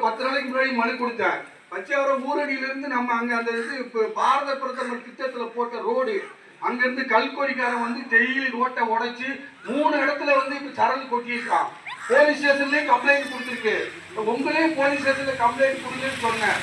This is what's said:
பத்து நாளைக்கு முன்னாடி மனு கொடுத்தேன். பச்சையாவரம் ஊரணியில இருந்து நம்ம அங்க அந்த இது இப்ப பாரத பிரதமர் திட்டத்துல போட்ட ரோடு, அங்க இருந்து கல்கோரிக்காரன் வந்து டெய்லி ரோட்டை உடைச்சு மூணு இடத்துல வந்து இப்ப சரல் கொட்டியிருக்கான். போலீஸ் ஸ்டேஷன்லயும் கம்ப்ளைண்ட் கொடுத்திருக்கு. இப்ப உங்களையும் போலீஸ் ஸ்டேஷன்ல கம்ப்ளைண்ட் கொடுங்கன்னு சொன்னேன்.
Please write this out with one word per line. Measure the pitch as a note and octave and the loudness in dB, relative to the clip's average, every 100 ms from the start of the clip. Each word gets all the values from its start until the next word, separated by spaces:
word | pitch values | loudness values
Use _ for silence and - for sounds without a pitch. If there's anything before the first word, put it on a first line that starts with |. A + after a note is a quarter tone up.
| A3+ | 0
பத்து | - | 0
நாளைக்கு | C4 C#4 C4 | -2 -2 -2
முன்னாடி | C4 C4 A#3+ | 0 0 0
மனு | A#3 B3 | -2 -2
கொடுத்தேன். | A#3+ G#3 F#3 D#3 - - - | -4 -2 -2 -2 -8 -18 -12
பச்சையாவரம் | F#3 F#3+ C#4+ C4+ C4+ C4+ | -12 -4 0 2 0 0
ஊரணியில | D4 D4 C4+ C4 | -2 -2 -4 -6
இருந்து | C4+ C#4 | -6 -4
நம்ம | B3 B3 A#3 | -2 0 -2
அங்க | A#3+ A#3 | 0 -2
அந்த | A#3 | -2
இது | A3+ A#3 C4+ | -4 -4 -6
இப்ப | A#3+ A3+ G#3+ G#3+ | -4 -2 -2 0
பாரத | - C4+ C#4 C4+ | 2 2 0 -4
பிரதமர் | C4 B3+ B3 A#3+ - | -6 -6 -6 -8 -10
திட்டத்துல | G#3 C4 A#3+ A3+ A#3+ | -8 -6 -6 -6 -4
போட்ட | A#3 A#3+ G#3 | -4 -4 -2
ரோடு, | B3+ B3+ G3+ - - - - G#3+ | 0 0 -2 -6 -14 -20 -6 -4
அங்க | B3 | 0
இருந்து | B3+ C4+ B3+ | 0 0 2
கல்கோரிக்காரன் | A3 C4 - C#4 A#3+ B3 A#3+ | 2 2 -2 -2 0 -2 0
வந்து | A#3 B3 A#3+ | -2 -4 2
டெய்லி | A#3 B3+ C4 C4 A#3 | 4 4 2 -2 0
ரோட்டை | B3+ B3 A#3 | 0 0 0
உடைச்சு | A3+ A#3+ A#3+ C4 - - - - | 0 -2 -4 -8 -8 -12 -12 -4
மூணு | C#4 D4+ D4 | 2 4 4
இடத்துல | C#4 D4 D4 C4+ | 2 2 4 4
வந்து | C4+ C#4 | 2 -4
இப்ப | C#4 - | -6 2
சரல் | A3+ C4 - | 2 2 -2
கொட்டியிருக்கான். | A#3+ A#3+ A#2+ - - - - - - - | -4 -2 -6 0 0 0 -6 -12 -8 4
போலீஸ் | C4 D4 C#4+ | 6 6 6
ஸ்டேஷன்லயும் | C#4+ C#4 C#4 D4 C#4+ | 4 2 2 0 4
கம்ப்ளைண்ட் | - C#4 C#4 C4+ | 4 6 4 2
கொடுத்திருக்கு. | B3 B3 A#3 A3 F3+ - - - | -6 -6 -2 0 0 -4 -10 -10
இப்ப | F#3+ G#3+ | -4 -2
உங்களையும் | C4 D4 D#4 D#4+ C4+ | 0 0 2 2 2
போலீஸ் | C#4 C#4 | 2 2
ஸ்டேஷன்ல | C4+ C4+ C4+ B3+ | 2 0 0 2
கம்ப்ளைண்ட் | A#3+ B3+ C4+ C4 | 2 4 2 2
கொடுங்கன்னு | - - C4+ C4 A3+ | -6 -4 -4 -2 -2
சொன்னேன். | A3 G#3 - | 0 0 0